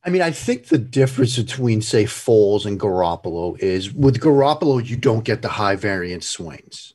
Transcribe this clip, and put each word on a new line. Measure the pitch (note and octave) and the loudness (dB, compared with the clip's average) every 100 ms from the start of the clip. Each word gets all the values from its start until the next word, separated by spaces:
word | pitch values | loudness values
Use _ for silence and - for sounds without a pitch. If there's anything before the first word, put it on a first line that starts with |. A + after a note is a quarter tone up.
| F3+ | 0
I | |
mean, | F3+ | 0
I | E3+ | 0
think | D#3 - B3 - | -2 -4 -4 0
the | D3+ | 0
difference | G#2+ C3+ C3 B2+ A#2+ B2 | 0 0 2 2 0 0
between, | G#2+ - B2 G#2+ | -4 -2 0 0
say, | G#2+ A#2 | 2 0
Foles | G#2 - - A2+ G2+ G#2 G2 | 0 -2 2 4 6 2 -2
and | G2 | -4
Garoppolo | G#2 F#2 F2 E2+ F#2 E2+ F2 - | -2 0 0 -2 -6 -6 -6 -4
is | F#2+ F#2 F#2+ | -2 -2 -6
with | - C3+ B2 | 2 2 4
Garoppolo, | D#3+ C#3 C#3 D3+ D#3 B2+ A#2+ | 4 4 4 2 0 0 -2
you | B2 | -2
don't | B2 A2+ | 0 0
get | A2+ G#2 | -2 -4
the | G#2 | -4
high | - G2+ G2 | -2 -2 0
variance | G#2+ F#2+ F2 F2+ - | -2 -4 -6 -8 -10
swings. | - E2 C#2+ _ - - | -10 -12 -14 _ -20 -20